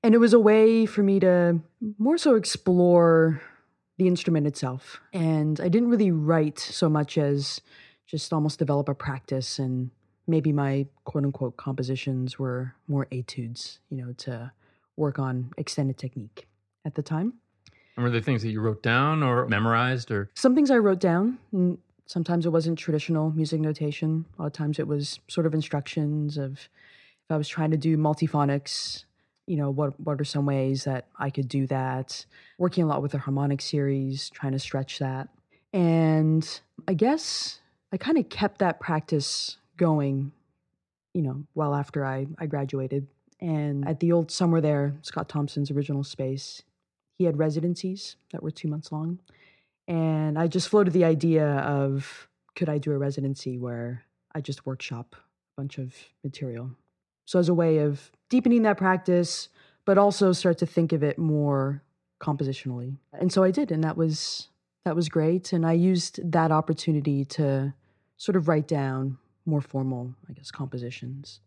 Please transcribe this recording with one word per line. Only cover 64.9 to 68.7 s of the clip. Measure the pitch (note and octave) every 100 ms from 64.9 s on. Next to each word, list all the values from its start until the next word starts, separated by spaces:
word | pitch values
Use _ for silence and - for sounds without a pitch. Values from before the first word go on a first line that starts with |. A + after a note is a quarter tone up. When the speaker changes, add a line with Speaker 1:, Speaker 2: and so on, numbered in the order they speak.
| E3
Speaker 1:
was | D#3+
great. | E3 D#3 F3+ F3+
And | F3 E3
I |
used | E3+ F3+ F3+ E3+ - F3
that | E3 D#3+
opportunity | D#3 D#3+ D#3 - D3+ D3 C#3 C#3
to | - C#3+ C3+ C#3 - _ _ _ _
sort | - F#3
of | D#3+
write | D#3
down | C#3+